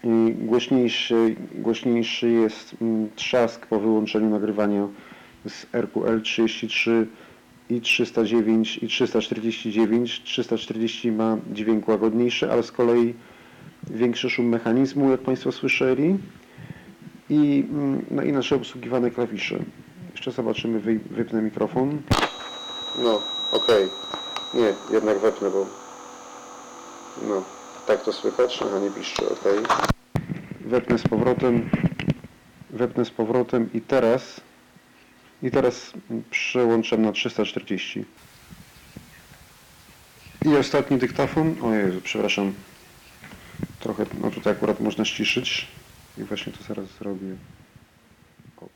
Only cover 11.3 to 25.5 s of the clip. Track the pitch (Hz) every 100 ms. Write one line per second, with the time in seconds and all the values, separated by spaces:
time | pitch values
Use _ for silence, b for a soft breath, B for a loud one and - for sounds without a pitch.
11.3 | 110 - 104 110 110 104 107 110 113 120
12.3 | 120 - 120 117 - 120 120 117 120 B
13.3 | B B B B B - 110 123 117 127
14.3 | - 120 117 117 120 135 143 135 131 131
15.3 | 127 131 - 135 - 131 127 156 196 -
16.3 | B B B B B B B - - -
17.3 | 151 147 143 - 147 143 135 - 143 139
18.3 | 139 120 139 120 127 120 123 120 123 117
19.3 | 104 - 50 - - - - - - -
20.3 | 123 113 110 120 113 104 110 - - 113
21.3 | 113 110 - 107 127 135 147 143 - -
22.3 | - - - - - - - 120 107 -
23.3 | - - 113 - 107 95 - - - -
24.3 | - - 123 113 95 - 107 107 98 107
25.3 | - 101